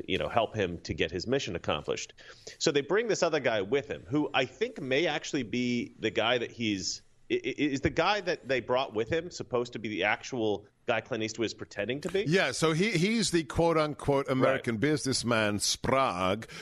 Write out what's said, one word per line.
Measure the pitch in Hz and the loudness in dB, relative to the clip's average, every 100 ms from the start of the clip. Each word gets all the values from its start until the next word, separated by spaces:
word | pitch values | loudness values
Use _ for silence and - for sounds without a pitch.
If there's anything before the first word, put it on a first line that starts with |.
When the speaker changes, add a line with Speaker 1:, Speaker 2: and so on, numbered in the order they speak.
| - | -2
Speaker 1:
you | 87 | -2
know, | 76 | 0
help | 117 107 110 | 0 0 0
him | 90 85 | -2 -4
to | - | -6
get | 90 85 | -2 -2
his | 90 82 | -2 -2
mission | 135 - 85 | -2 -2 -4
accomplished. | - 78 - 58 - - - - - - | -2 -2 -2 -6 -8 -14 -20 -20 -18 -2
So | 165 | 2
they | 143 | 2
bring | 139 196 233 | 2 0 2
this | 180 | 2
other | 170 156 | 2 2
guy | 123 110 | 2 2
with | 95 139 - | 2 0 -2
him, | 76 87 | -8 -2
who | 147 147 - | 0 2 0
I | 127 | 0
think | - 233 220 | -2 -6 -4
may | 135 135 170 | 0 2 2
actually | 151 - 151 | -2 -4 -4
be | 113 123 123 120 - - | -2 0 0 0 -2 -4
the | 110 | -2
guy | 110 110 127 | 2 2 2
that | 113 | 0
he's, | - 110 98 87 - - - - | -2 0 0 -2 -8 -12 -16 -4
i-, | |
i-, | 120 127 - | -2 -2 -2
is | 147 135 | -2 0
the | 165 | 0
guy | 131 175 208 | 2 2 0
that | 180 151 117 | -2 -4 -2
they | 127 | -2
brought | 120 127 135 | 0 0 0
with | 104 117 | -2 -2
him | 165 175 | -2 -4
supposed | - - 120 120 | -10 -4 -2 -2
to | 120 | -6
be | 107 | -4
the | 95 | 0
actual | 101 113 - 127 110 101 - _ - | 0 0 -2 -2 0 0 -6 _ -2
guy | 113 | -2
Clint | - 117 | -2 -4
Eastwood | 110 - 107 | -4 -2 -4
is | |
pretending | - 101 - 104 139 | -4 -10 -6 -4 -4
to | 170 | -2
be? | 190 147 | -2 2
Speaker 2:
Yeah, | 185 147 | 2 2
so | 117 160 | 2 2
he, | 160 214 | 2 2
he's | 170 196 226 180 | 2 2 2 2
the | 170 | 0
quote-unquote | 151 - 165 160 151 - - 139 139 | 0 2 4 4 0 -2 0 2 2
American | 131 135 135 123 | 2 4 2 0
Speaker 1:
Right. | 113 | 0
Speaker 2:
businessman, | 147 151 135 123 113 113 104 104 | 2 2 0 0 2 2 2 2
Sprague, | - - - 131 131 90 92 107 113 - | 0 -2 0 2 2 2 2 0 -4 -14